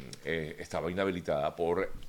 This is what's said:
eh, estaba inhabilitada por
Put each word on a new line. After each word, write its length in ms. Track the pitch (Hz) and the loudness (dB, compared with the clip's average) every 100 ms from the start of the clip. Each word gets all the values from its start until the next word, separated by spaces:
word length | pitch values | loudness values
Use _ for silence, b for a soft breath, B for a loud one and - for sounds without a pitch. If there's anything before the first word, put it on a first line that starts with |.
| 65 60 - | -8 -8 -2
eh, 320 | 82 78 - | -2 -2 -6
estaba 320 | 82 85 82 | -4 -2 0
inhabilitada 640 | 92 98 90 78 76 73 82 | 2 2 2 2 2 2 2
por 380 | 82 87 - - | 2 4 2 -2